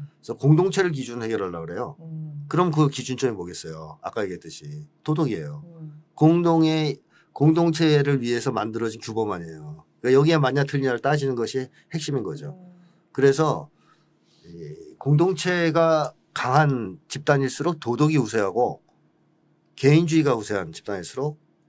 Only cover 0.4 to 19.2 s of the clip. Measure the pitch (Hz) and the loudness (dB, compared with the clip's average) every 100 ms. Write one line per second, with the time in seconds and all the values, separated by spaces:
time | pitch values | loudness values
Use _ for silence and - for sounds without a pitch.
0.4 | 139 156 190 196 180 143 123 117 113 110 | 4 6 4 2 0 -2 -6 -8 -4 -4
1.4 | 95 85 80 90 117 - 165 160 - 147 | -4 -6 -8 -8 -8 -10 -14 -12 -12 -12
2.4 | - 151 180 151 147 - 117 123 127 104 | -4 0 2 2 0 0 -8 -4 -4 -4
3.4 | 87 85 82 78 78 76 90 113 101 87 | -10 -12 -14 -14 -16 -14 -10 -6 -6 -8
4.4 | 82 - 76 73 73 _ - 156 147 95 | -14 -16 -14 -14 -16 _ -4 -2 -2 -2
5.4 | 73 73 160 165 156 - _ - 156 170 | -6 -12 -16 -18 -18 -18 _ 2 4 6
6.4 | 170 165 160 160 151 - _ _ _ - | 4 4 4 2 0 -4 _ _ _ 2
7.4 | 147 160 170 160 160 147 139 139 120 120 | 4 4 2 2 4 4 2 0 0 -2
8.4 | 123 110 110 113 113 110 110 110 107 92 | -2 -2 -4 -4 -6 -6 -6 -4 -4 -4
9.4 | 85 78 76 78 _ _ 120 131 156 160 | -8 -14 -14 -16 _ _ 2 4 6 4
10.4 | 135 135 139 143 135 120 135 151 139 123 | 2 0 0 -2 -2 -2 0 0 -2 -2
11.4 | 113 131 131 _ _ 165 151 139 95 76 | -4 -4 -8 _ _ -8 -6 -4 -6 -10
12.4 | 143 - - - _ _ _ - 139 139 | -12 -16 -20 -20 _ _ _ 2 4 4
13.4 | 156 98 73 _ _ _ _ _ _ _ | 2 -2 -8 _ _ _ _ _ _ _
14.4 | 87 85 76 78 80 - 139 147 175 165 | -20 -18 -16 -16 -18 -8 0 2 2 0
15.4 | 180 180 165 160 165 160 139 - _ - | -2 0 2 4 4 4 0 -6 _ -6
16.4 | 123 135 151 127 104 90 - 147 151 143 | 2 4 4 2 -4 -10 -12 -4 2 2
17.4 | 135 - 165 160 117 120 151 156 110 113 | 2 -2 -2 -2 -2 2 2 2 2 0
18.4 | 98 101 117 - _ _ _ _ | 0 0 -2 -2 _ _ _ _